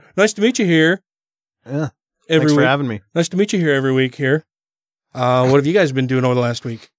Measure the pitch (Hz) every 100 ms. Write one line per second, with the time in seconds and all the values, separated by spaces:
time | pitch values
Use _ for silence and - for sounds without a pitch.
0 | _ - 214 - 226 247 190 160 160 185
1 | _ _ _ _ _ _ 117 139 151 -
2 | _ _ - 160 151 147 127 143 131 104
3 | - 170 170 180 208 202 156 139 135 131
4 | 131 139 135 156 - _ _ _ _ _
5 | _ 127 123 127 127 143 139 202 156 131
6 | 127 131 127 123 120 117 123 113 -